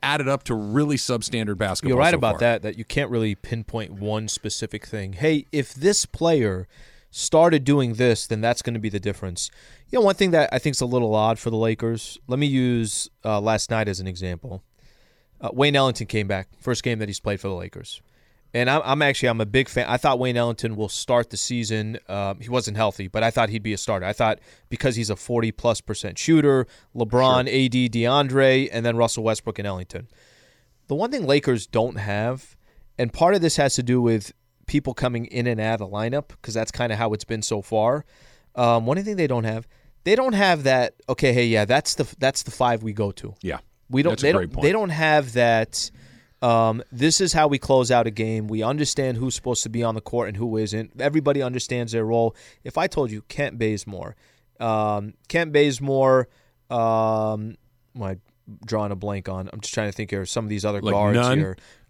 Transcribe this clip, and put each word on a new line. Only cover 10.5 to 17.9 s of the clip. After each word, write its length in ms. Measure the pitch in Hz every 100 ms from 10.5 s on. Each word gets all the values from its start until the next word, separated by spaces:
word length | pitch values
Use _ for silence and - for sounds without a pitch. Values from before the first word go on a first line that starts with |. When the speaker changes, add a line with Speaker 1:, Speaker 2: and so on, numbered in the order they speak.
Speaker 2:
I 60 | 131
think 160 | 151 135
is 60 |
a 40 | 123
little 300 | 123 117 107
odd 240 | 110 113
for 100 | -
the 60 | 110
Lakers, 640 | 113 113 113 113 - - -
let 100 | 127
me 80 | 147
use, 600 | 135 127 120 110 - - _
uh, 160 | 110 104
last 320 | 107 107 -
night 160 | 113 104
as 140 | 92
an 60 | 95
example. 540 | 90 92 87 - 95 - _ _ _ _ _ _ _
Uh, 100 | 127
Wayne 220 | 123 143 143
Ellington 300 | 135 120 107
came 200 | 107 98
back, 220 | 98 95 _
first 240 | - 120
game 160 | 127 113
that 80 | 104
he's 140 | 98
played 180 | - 101
for 80 | 98
the 60 | 90
Lakers. 460 | 90 - -